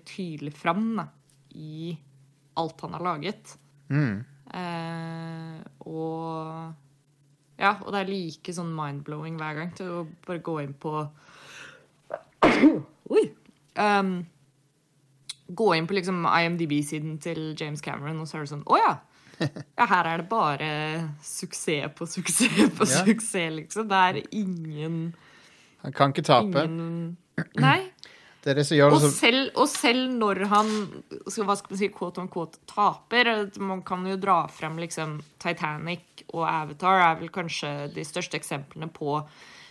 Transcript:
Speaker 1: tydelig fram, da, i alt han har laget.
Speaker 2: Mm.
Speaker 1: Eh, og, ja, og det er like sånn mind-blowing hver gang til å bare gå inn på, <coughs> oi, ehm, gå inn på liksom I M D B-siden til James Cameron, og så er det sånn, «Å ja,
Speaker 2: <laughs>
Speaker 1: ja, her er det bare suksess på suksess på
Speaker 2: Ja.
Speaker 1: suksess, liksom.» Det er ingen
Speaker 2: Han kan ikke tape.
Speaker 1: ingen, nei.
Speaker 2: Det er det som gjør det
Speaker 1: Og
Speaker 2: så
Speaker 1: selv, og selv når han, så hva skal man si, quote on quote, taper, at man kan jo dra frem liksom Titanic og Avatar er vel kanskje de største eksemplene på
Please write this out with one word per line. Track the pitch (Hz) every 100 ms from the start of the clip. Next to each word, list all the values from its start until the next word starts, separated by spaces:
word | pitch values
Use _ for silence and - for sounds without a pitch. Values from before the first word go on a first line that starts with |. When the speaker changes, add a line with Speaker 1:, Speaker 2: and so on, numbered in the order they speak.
Speaker 1:
tydelig | - - 180 151 143
fram, | 147 175 180 226 214
da, | 156 _ _ _ _
i | - 156 156 165 160 _ _ _ _ _ -
alt | 165 -
han | 165
har | 160
laget. | 175 156 170 220 - - _ _ _
Speaker 2:
Mm. | 139 139 101 120 - -
Speaker 1:
Eh, | 185 175 170 165 165 165 165 165 165 160 160 - _ -
og, | 160 160 160 165 160 160 160 165 156 _ _ _ _ _ _ _ -
ja, | 196 202
og | -
det | 202
er | 190
like | 196 165 147 -
sånn | 175 170 160
mind-blowing | 147 143 143 151 160 165
hver | 156 151
gang | 175
til | 170 185
å | 175 160 - -
bare | 175 170
gå | 160
inn | 143 143
på, | 160 151
<coughs> | 147 - - - - - - - _ _ _ - - _ - - 294 226 - _ -
oi, | 359 - - _ _ _ -
ehm, | 208 202 190 180 170 _ _ _ _ _ _ _ _ _ - -
gå | - 175 214
inn | 165 165
på |
liksom | 202 180 180 165
I | 165 170
M | 170
D | 165
B-siden | 147 147 156 156 156
til | 175 160 156 151
James | 151 147
Cameron, | 147 - 143 160
og | 160
så | 156
er | 147
det |
sånn, | 143 -
«Å | 330
ja, | 440 143 _ _ - -
Speaker 2:
<laughs> |
Speaker 1:
ja, | 151 - - - 233
her | 185 165
er | 165
det | 170
bare | 226 160 139 151 151 156 160 160 147
suksess | - - 185 - - 147 147
på | - 165
suksess | - 180 - 254 160 311
på | - 208
Speaker 2:
Ja. | 139
Speaker 1:
suksess, | 196 226 - 190 165
liksom.» | 156 156 208 220
Det | 196
er | 185 190 -
ingen | 214 190 175 160 147 160 165 165 165 - - - - _ _
Speaker 2:
Han | -
kan | 139 139
ikke | 135 156
tape. | 127 202 165
Speaker 1:
ingen, | 160 165 165 165 165 175 _ - -
nei. | - 254 330 370 _ - - - _ 143
Speaker 2:
Det |
er | 139
det | 143
som | 147
gjør | 143
det | 147
Speaker 1:
Og |
Speaker 2:
så | 147
Speaker 1:
selv, | 139 - 254 269 -
og | 285
selv | - 262 247 254
når | 247 214 185 196
han, | 208 214 214 196 - - -
så | - -
hva | 196 202
skal | -
man | 190
si, | 202
quote | - - 175
on | 185
quote, | 180 160 - -
taper, | - 202 - _ 240 233
at | 220 202 196
man | 196 190
kan | 180 185 185
jo | 190
dra | 196 175 151
frem | - 160 160
liksom | 170 - 156 151 151 _
Titanic | 170 170 156 151 160 170 _ - -
og | 165 160
Avatar | 160 151 147 180 190
er | 170 160
vel | 165
kanskje | 196 170 - 147 143 147
de | 151 160
største | - 175 151
eksemplene | - 147 143 156 160
på | - 147 151 151 - - - -